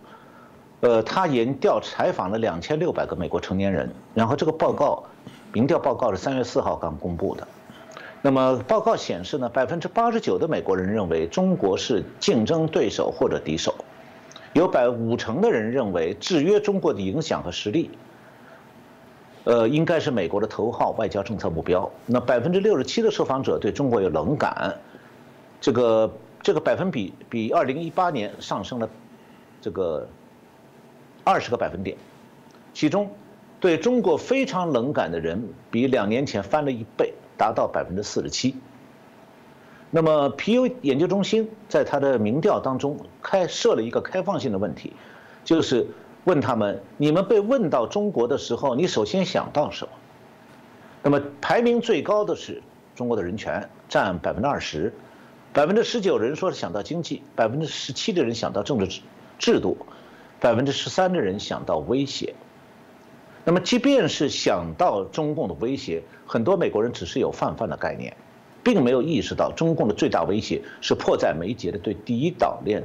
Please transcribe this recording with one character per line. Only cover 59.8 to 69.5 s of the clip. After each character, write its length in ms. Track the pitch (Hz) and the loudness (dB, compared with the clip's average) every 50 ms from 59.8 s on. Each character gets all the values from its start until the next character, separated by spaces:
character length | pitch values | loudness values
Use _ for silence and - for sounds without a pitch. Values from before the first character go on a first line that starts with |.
| - - - - - - - - - - - - | -8 -18 -20 -20 -20 -20 -20 -20 -20 -20 -6 0
百 160 | - 123 117 | 2 2 4
分 120 | 113 135 | 4 2
之 60 | 139 | 0
十 180 | 135 - - - | -2 -2 -4 -4
三 200 | - - 185 185 | 0 2 2 2
的 80 | 185 165 | 2 0
人 220 | 120 95 92 104 | 0 0 -2 -4
想 240 | - - 95 - - | -6 -6 -8 -6 -4
到 140 | - 87 78 | -2 -2 -2
威 260 | 71 76 117 135 143 | 0 0 0 0 0
胁。 300 | 131 - - - - - - - - - - - - - - - - - - - - - - - - - - - | -2 -4 -6 -8 -8 -10 -12 -18 -20 -20 -20 -20 -20 -20 -20 -20 -20 -20 -20 -20 -20 -20 -20 -20 -20 -16 -6 0
那 80 | 160 170 | 2 2
么 60 | 185 | 2
即 180 | 180 - 240 240 | 2 2 2 2
便 280 | - 277 285 262 185 | 4 6 6 6 4
是 220 | 147 - - 156 127 | 2 2 0 0 0
想 460 | - - - 135 107 92 85 82 78 | 0 0 0 2 2 2 0 -2 0
到 260 | - 175 170 117 101 95 | 2 2 2 2 2 -2
中 300 | - - - 156 147 151 | -4 -4 -4 -2 -2 -2
共 140 | 156 143 98 | -2 -4 -4
的 60 | - | -4
威 200 | - 110 123 139 | -4 -4 -4 -4
胁， 280 | - - - 82 82 - - - - - | -4 -4 -6 -6 -6 -6 -10 -18 -20 -8
很 180 | - - 120 113 | -4 -2 0 2
多 100 | 160 196 185 | 2 2 2
美 100 | 156 104 | 2 0
国 140 | - 104 | 0 0
人 100 | 110 120 | 0 0
只 140 | 104 - 90 | -2 -6 -8
是 120 | 82 - 139 | -6 -2 -2
有 140 | 104 73 | -2 -2
泛 240 | - - 156 131 78 | -2 -2 -4 -4 -2
泛 100 | - 113 | -4 -4
的 80 | 90 71 | -6 -4
概 200 | - - 76 71 | -4 -6 -6 -6
念， 200 | 65 62 - - - - - - - - - - - | -6 -10 -12 -14 -18 -20 -20 -20 -20 -20 -20 -10 -2
并 220 | - 240 247 185 131 | 2 2 4 4 4
没 60 | 120 | 4
有 100 | 131 127 | 4 4
意 220 | 113 160 165 110 | 2 2 0 0
识 120 | 90 - 87 | -2 -2 -2
到 160 | - - 65 | 0 0 0